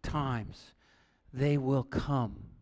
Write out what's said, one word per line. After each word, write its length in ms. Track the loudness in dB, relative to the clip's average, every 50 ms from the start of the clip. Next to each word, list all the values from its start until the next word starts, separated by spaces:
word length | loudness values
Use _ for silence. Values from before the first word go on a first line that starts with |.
times. 680 | -6 -4 -2 -2 -2 0 -2 -2 -4 -8 -12 -14 -20 -20 _ _ _ _ _ _ _ _ _ _ _ -12
They 280 | -2 0 2 4 4 4
will 240 | 4 4 2 2 2
come. 640 | 0 -4 -4 0 0 0 0 0 -2 -4 -10 -14 -16 -18 -20